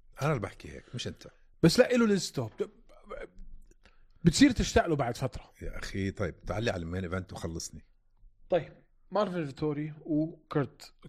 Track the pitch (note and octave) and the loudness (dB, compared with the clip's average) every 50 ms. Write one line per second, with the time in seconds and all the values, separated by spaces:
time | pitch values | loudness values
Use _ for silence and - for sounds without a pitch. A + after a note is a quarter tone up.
0 | _ - - - B2+ D3+ D#3 A#2+ G2 G2 - - - D#2+ C#2 C2+ - - - A#2+ | _ -16 -8 -2 0 0 0 0 -2 -6 -8 -12 -16 -16 -16 -16 -14 -12 -10 -10
1 | - F#2+ E2+ - - - - _ - - - - - E3 - - - - B3 A#3+ | -8 -8 -10 -12 -16 -20 -20 _ -20 -20 0 4 4 6 8 6 6 6 6 4
2 | A#3 G#3+ G3+ F#3 - - - - A#2+ A2 - - G3+ G3 - - - - - - | 6 4 4 2 0 -4 -6 -6 -6 -6 -6 -8 -10 -10 -10 -20 -20 -20 -20 -20
3 | - G#3 - - - - _ - - - - - - - - _ _ - _ - | -18 -16 -16 -14 -16 -16 _ -16 -16 -16 -16 -18 -18 -20 -20 _ _ -20 _ -20
4 | - - - _ - E3+ D3+ - C4+ D4 A#3+ - G#3+ - - A#3 - E3+ D#3 C#3 | -20 -20 -2 _ 4 4 8 8 8 8 6 4 0 2 4 4 4 4 2 0
5 | C3 A#2+ A#2+ - C3+ B2+ - - - - _ - F2 - - - - - - G2+ | 0 -2 -2 -4 -4 -6 -6 -8 -16 -18 _ -12 -12 -10 -10 -10 -10 -8 -4 -4
6 | F#2+ G2 F2+ - G#2 E2 - - - - F2 G#2+ A2+ A#2 G2 F2+ E2+ E2 E2+ F#2+ | -4 -2 -2 -2 -4 -4 -6 -8 -8 -6 -4 -2 -2 -2 -2 -4 -4 -6 -6 -6
7 | F#2 E2+ F2 F#2+ E2+ - - - - F2+ D#2+ E2 - - - D#2 - _ _ _ | -6 -4 -6 -6 -6 -8 -10 -10 -8 -8 -8 -8 -10 -12 -14 -16 -20 _ _ _
8 | _ _ _ _ - - _ _ - - F#3 E3+ - - - - _ _ _ _ | _ _ _ _ -20 -20 _ _ -6 -2 -2 -2 -2 -4 -14 -20 _ _ _ _
9 | _ - F#3 G3 G#3 F#3+ F3+ F3+ D#3+ C#3 B2+ - D#3 D3+ D3 C#3+ D3+ D#3 D3+ - | _ -4 -2 0 0 0 -2 -4 -4 -6 -6 -4 -4 -2 -2 -4 -6 -8 -10 -10
10 | - D#3+ D#3 D3+ D#3 E3 - - _ - - D#3 C3+ A#2 - - - - _ _ | -6 -2 0 0 0 -2 -6 -12 _ -4 -2 -2 -2 -2 -6 -14 -20 -20 _ _
11 | - | -20